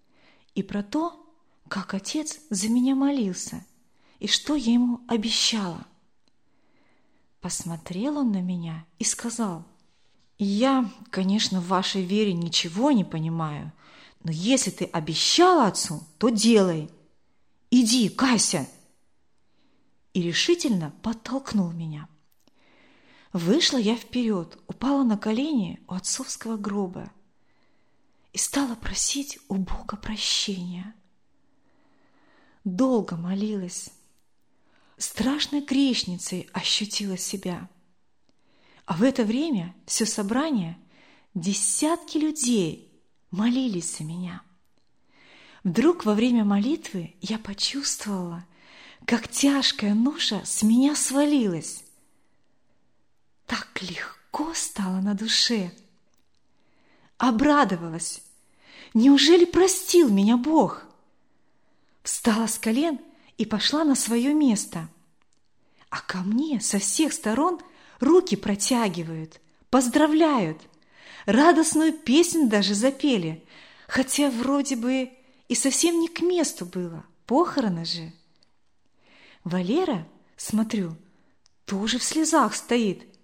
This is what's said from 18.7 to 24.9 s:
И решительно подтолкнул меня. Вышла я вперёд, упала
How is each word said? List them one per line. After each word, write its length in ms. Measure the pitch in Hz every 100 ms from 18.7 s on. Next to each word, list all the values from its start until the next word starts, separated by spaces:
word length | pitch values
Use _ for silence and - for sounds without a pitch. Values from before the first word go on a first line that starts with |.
| - _ _ _ _ _ _ _ _ _ _ _ _ _
И 80 | -
решительно 680 | 170 160 - 349 302 190 156 -
подтолкнул 680 | 220 226 - 262 269 208 175
меня. 360 | 165 165 147 156 _ _ _ _ _ _ _ _ _ _ _ _
Вышла 440 | 185 165 277 339 269
я 200 | 208 233
вперёд, 640 | - 247 226 196 160 - -
упала 340 | - 254